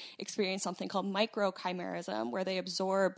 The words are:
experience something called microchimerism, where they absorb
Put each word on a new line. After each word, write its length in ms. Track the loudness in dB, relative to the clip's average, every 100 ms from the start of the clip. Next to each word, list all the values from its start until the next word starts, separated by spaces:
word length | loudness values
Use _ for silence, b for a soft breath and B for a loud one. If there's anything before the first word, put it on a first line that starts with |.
| B B
experience 460 | -6 -2 0 0
something 240 | -2 -2 -4
called 180 | -2 0
microchimerism, 1300 | 2 2 2 0 0 -2 -2 -4 -4 -4 -2 -2
where 100 | 0
they 160 | 0 -2
absorb 560 | -2 0 2 4 4